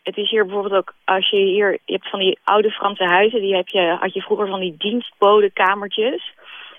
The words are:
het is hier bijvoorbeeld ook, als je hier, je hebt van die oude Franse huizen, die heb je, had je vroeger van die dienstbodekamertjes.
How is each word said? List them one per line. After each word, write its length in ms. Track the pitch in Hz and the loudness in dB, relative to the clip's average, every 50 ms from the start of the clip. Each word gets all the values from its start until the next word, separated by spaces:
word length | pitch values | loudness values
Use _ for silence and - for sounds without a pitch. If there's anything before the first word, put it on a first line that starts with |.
| - | -10
het 140 | - 190 - | -10 -8 -6
is 120 | 208 196 | -4 -2
hier 160 | 214 220 208 | 0 0 0
bijvoorbeeld 280 | 185 196 202 196 202 196 | 0 -2 -4 -4 -2 0
ook, 180 | 190 175 - - _ _ | -2 -2 -2 -6 _ _
als 240 | - - 190 196 - | -2 -2 0 0 0
je 80 | - 202 | 2 2
hier, 340 | 196 196 185 208 208 196 180 - - | 2 2 2 2 2 0 0 -2 -4
je 80 | - 185 | -6 -8
hebt 160 | 190 - - | -8 -6 -8
van 100 | - 196 | -6 -2
die 200 | 196 190 - - _ | 0 0 -2 0 _
oude 280 | - 190 214 208 214 | 2 2 2 2 0
Franse 320 | 208 - - 202 208 - 190 | -2 -2 -4 -4 -2 -2 0
huizen, 380 | 180 175 185 208 220 226 233 | 2 4 4 4 4 2 0
die 140 | 196 196 196 | 0 0 0
heb 120 | 185 180 - | -2 -2 -2
je, 300 | - 202 180 170 165 175 | -2 0 0 0 0 0
had 140 | - 190 180 | -2 -4 -4
je 80 | 196 | -6
vroeger 260 | 190 - 214 202 208 196 | -6 -4 -2 -2 -2 -2
van 120 | 190 190 | -4 -4
die 160 | 185 180 156 160 | -6 -6 -6 -6
dienstbodekamertjes. 1600 | - 208 214 247 233 - - _ 208 202 208 214 208 196 - - 202 185 196 202 202 202 190 202 214 247 311 359 - - - _ - - - - - - - | -6 -4 -4 -4 -6 -8 -2 _ 4 6 6 6 4 2 2 0 0 2 0 0 -4 -6 -4 -4 -2 -2 -4 -6 -8 -14 -20 _ -20 -20 -20 -20 -20 -20 -20